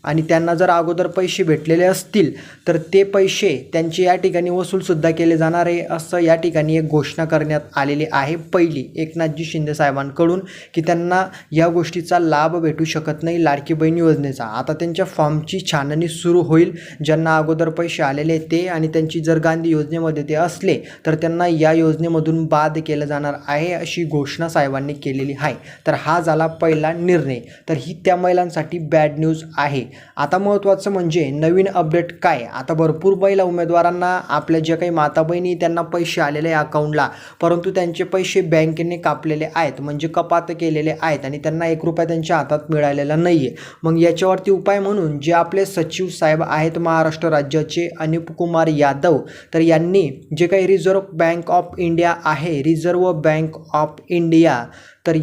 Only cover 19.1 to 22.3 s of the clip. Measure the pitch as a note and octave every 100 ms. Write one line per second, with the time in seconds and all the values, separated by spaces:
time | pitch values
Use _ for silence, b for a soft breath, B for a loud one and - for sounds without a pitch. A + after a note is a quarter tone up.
19.1 | E3+ D#3 E3 E3 E3 E3 D#3 D3 E3 E3
20.1 | D3 C#3+ D3+ E3+ - F#3+ C#3 B B D#3+
21.1 | D#3 E3 E3 F3 D#3+ D#3 E3 D#3+ D#3 E3
22.1 | E3 D#3